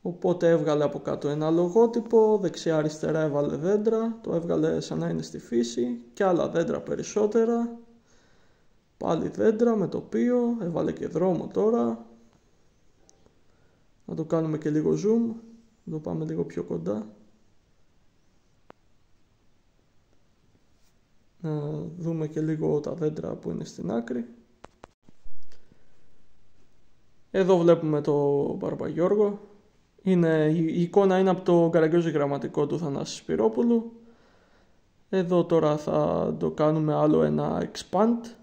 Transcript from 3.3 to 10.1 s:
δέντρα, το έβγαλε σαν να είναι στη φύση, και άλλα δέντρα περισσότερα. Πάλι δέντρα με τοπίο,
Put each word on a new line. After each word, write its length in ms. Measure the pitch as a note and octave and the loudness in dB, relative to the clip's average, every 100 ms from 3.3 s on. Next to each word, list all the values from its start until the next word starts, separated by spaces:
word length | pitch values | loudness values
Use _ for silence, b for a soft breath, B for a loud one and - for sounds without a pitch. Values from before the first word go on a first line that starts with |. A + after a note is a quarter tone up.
| C#3+ D3 D3 | 0 -2 -2
δέντρα, 640 | E3 G#3 G#3+ A3 A3+ A3 | 0 0 2 0 -2 -6
το 120 | - | -4
έβγαλε 460 | E3+ E3+ E3 D#3 D#3+ | -4 -2 0 0 -2
σαν 180 | D3+ D#3 | -4 -4
να 100 | E3 | -4
είναι 140 | E3+ | -4
στη 160 | D#3 - | -6 -14
φύση, 640 | - - A#2+ - A#2+ - - | -4 -2 0 -2 -4 -4 -10
και 120 | - | -2
άλλα 240 | G3 E3+ C#3+ | 0 2 0
δέντρα 320 | E3+ E3+ - | -2 -2 -4
περισσότερα. 960 | - - - G#3 G#3 A3+ A3+ A#3 A#3 - - - b b b b b b b b _ _ | -4 -6 -4 -2 0 2 2 0 -2 -8 -20 -20 b b b b b b b b _ _
Πάλι 320 | - E3 E3+ | -4 -2 -4
δέντρα 480 | F3 G#3 G#3+ A#3 A3 | 0 0 2 2 2
με 120 | E3 | -2
τοπίο, 680 | - - | -4 -6